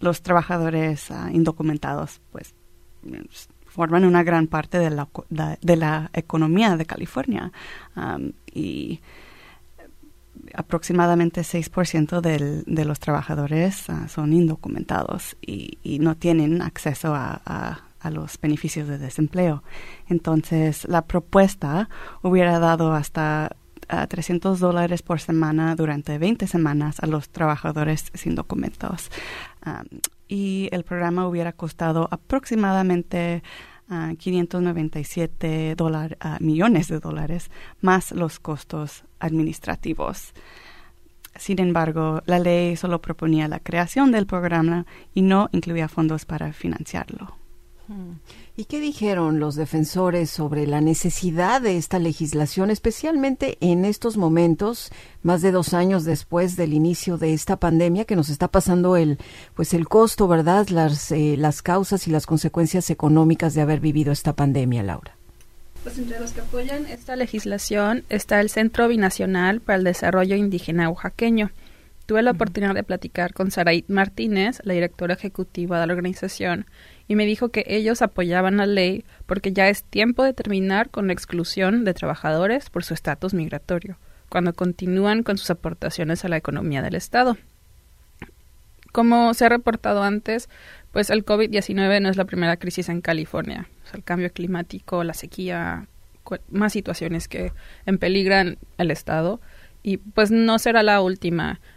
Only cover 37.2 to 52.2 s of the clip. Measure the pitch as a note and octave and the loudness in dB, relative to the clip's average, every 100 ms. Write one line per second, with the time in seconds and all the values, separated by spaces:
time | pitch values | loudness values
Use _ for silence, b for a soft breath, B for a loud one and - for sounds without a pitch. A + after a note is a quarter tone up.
37.2 | D#3 E3+ - B B B F#3+ F#3 - - | -4 -4 -6 B B B 4 4 2 -4
38.2 | E3+ - - D3+ - D#3 D3 - - - | -4 -6 -10 -10 -8 -8 -8 -12 -20 -8
39.2 | E3 D#3+ D#3 D#3+ - - - D#3+ - - | -2 0 -2 -4 -8 -6 -4 -4 -4 -6
40.2 | - - B B B B B B - - | -14 -20 B B B B B B -20 -20
41.2 | - - - F#3+ F3+ E3+ D#3+ D#3+ D#3+ D#3 | -20 -12 -4 0 2 2 0 0 -2 -2
42.2 | - F3+ F3 F3 F3 E3+ F3+ E3+ - E3 | 0 2 4 2 2 -2 -4 -4 -4 -4
43.2 | D#3+ D#3 D3+ - - E3+ F3 - C#4 A3+ | 2 2 0 -4 -4 -2 0 4 4 4
44.2 | G3 F#3 F3 E3+ D#3+ E3+ E3+ B B - | 2 -2 0 2 2 0 -4 B B 2
45.2 | F#3+ F#3+ G#3 E3+ E3 E3 D#3 - D#3+ D#3 | 4 4 4 0 -2 -4 -4 0 0 0
46.2 | - D3+ D#3 D#3 F3 - D#3 F3+ - - | -6 -6 -6 -6 -6 -6 -6 -8 -8 -12
47.2 | F#3+ - - - - - - G3+ F3+ E3+ | -14 -16 -18 -20 -20 -20 -16 -14 -14 -16
48.2 | - B B B G#3+ D4 D4+ D4 G#3 F#3 | -18 B B B -8 -4 -4 -2 0 2
49.2 | E3 D#3 D3+ D3 D#3 D#3+ D#3 F3+ F#3 F3 | 2 2 0 -2 -2 0 0 2 2 2
50.2 | D#3+ - D3+ D3 D3 D3+ D#3 D#3+ F#3 - | 0 -2 -2 0 0 2 4 4 0 0
51.2 | F3+ D#3+ F3+ B3+ A#3 F3+ D#3 F#3 E3 D3+ | -2 0 2 2 2 0 0 0 0 -2